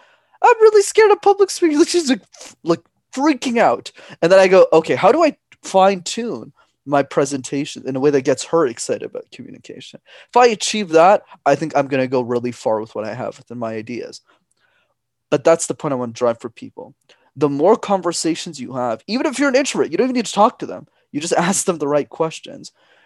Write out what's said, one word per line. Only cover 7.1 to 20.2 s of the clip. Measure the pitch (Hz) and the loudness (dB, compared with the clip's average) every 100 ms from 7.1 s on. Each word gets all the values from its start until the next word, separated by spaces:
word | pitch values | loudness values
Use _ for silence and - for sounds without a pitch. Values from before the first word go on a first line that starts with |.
| 165 139 139 120 139 151 - 131 | 0 -2 -4 -6 -8 -8 -10 -8
in | |
a | 135 | -2
way | 147 | 0
that | 143 | 2
gets | 135 131 | 0 -2
her | - 170 | -2 -2
excited | 135 117 - 120 | -2 -4 -8 -8
about | - - - | -8 -14 -16
communication?" | - - - - - - - _ - _ | -20 -20 -20 -20 -20 -20 -20 _ -20 _
If | |
I | 240 247 | 4 4
achieve | 208 - 214 180 | 2 -4 -4 2
that, | 156 180 208 - - | 4 6 4 -2 -4
I | 139 | 0
think | 143 160 | 0 0
I'm | 143 139 | -2 -2
gonna | 135 127 | -2 -2
go | 131 | -2
really | 120 120 120 | -2 -4 -4
far | 117 123 110 | -6 -4 -4
with | 110 | -6
what | 104 | -10
I | 107 | -10
have | 120 107 - | -8 -10 -12
within | - 120 | -16 -12
my | 113 | -10
ideas. | 110 110 120 71 - _ _ _ _ _ _ _ _ _ _ - | -10 -10 -12 -12 -16 _ _ _ _ _ _ _ _ _ _ -6
But | 143 | 0
that's | 160 165 - | 2 2 0
the | |
point | 143 156 | -8 -6
I | |
wanna | 127 120 | -6 -8
drive | 113 123 113 | -4 -2 -2
for | 117 | -10
people. | - 110 - - _ _ _ _ | -16 -20 -18 -20 _ _ _ _
The | - 147 | -4 -2
more | 143 175 | 2 2
conversations | 226 - 196 170 165 165 165 175 143 | 2 0 -4 -4 -4 -4 -6 -10 -14
you | 120 | -12
have, | 131 123 113 | -8 -6 -6
even | - 240 320 | -6 -4 -4
if | 247 | -2
you're | 285 | 0
an | |
introvert, | 254 285 180 135 | 0 0 -2 -2
you | 175 | -2
don't | |
even | 254 | -2
need | 247 | -2